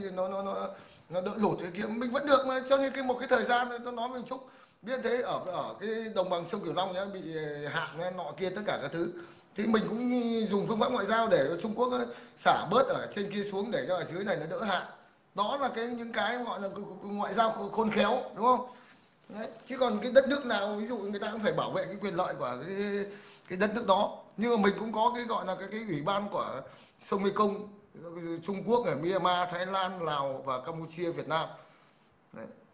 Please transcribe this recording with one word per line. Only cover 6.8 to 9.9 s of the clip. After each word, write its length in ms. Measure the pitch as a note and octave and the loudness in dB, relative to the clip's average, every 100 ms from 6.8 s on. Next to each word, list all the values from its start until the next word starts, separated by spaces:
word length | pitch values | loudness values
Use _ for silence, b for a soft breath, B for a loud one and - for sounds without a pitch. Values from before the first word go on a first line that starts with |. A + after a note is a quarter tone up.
| F#3+ | 0
nhá, 120 | F3+ | -2
bị 160 | G3+ F#3+ D#3 D#3+ D3+ D3 D3 | -4 -6 -6 -6 -6 -6 -4
hạn 480 | D#3+ D#3 D3+ F3+ F#3 | -4 -4 -4 -4 -4
nọ 160 | D3+ D3 | -8 -4
kia 120 | F#3 | -4
tất 120 | G3 G#3 | -2 -2
cả 120 | A#2+ | -2
các 100 | C#3 | -2
thứ. 200 | E3 F3+ - B B - | -4 -4 -6 B B -12
Thì 120 | - A3+ | -4 2
mình 160 | A3 | 2
cũng 340 | F3 | 2